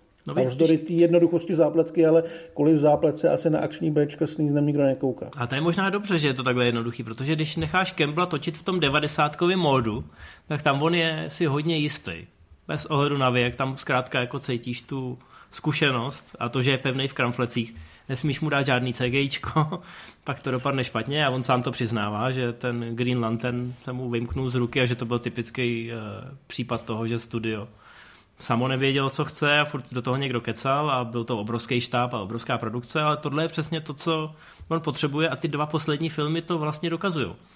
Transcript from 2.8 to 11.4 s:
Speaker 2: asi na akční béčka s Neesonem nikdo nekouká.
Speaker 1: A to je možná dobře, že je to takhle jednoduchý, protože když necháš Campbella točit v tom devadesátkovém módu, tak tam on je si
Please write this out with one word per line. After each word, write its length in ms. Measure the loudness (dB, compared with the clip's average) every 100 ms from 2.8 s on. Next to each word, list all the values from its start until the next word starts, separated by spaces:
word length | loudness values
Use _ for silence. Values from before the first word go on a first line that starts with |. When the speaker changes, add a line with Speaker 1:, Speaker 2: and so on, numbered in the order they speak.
| 6 6 4 2 2
Speaker 2:
asi 200 | 2 2
na 80 | 2
akční 320 | 0 -2 0
béčka 360 | 2 2 0 -4
s 120 | 0
Neesonem 280 | 2 2 2
nikdo 160 | 4
nekouká. 460 | 2 2 0 -2 -8 -6
Speaker 1:
A 100 | -4
to 80 |
je 60 | 0
možná 300 | 0 2 0
dobře, 280 | 0 0 2
že 100 | 2
je 60 |
to 80 | 0
takhle 240 | 0 2 2
jednoduchý, 360 | 2 -2 -6
protože 280 | -8 -6 -2
když 240 | 0 0 -2
necháš 360 | 0 0 0
Campbella 340 | 0 0 2 0
točit 300 | -2 -4 -6
v 60 |
tom 180 | -2 0
devadesátkovém 800 | 2 2 0 2 0 2 2 4
módu, 460 | 4 4 2 -2 -6 -14 -20 -20 -6
tak 160 | 0
tam 200 | 2 2
on 120 | 2
je 300 | 2 2 -2 -6
si 180 | -2